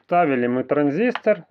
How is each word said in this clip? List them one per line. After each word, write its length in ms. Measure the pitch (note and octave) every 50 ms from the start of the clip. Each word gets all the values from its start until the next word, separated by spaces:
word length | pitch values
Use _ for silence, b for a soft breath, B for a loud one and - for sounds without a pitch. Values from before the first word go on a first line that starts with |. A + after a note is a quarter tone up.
| _
Ставили 420 | _ F3+ F3 F3 D3+ C3+ B2 B2 A#2+
мы 160 | B2 B2+ B2+
транзистор, 800 | B2+ - C#3+ D3 C#3+ C#3 E3 A3+ B3+ - - - A3 G#3 E3+ D#3+ _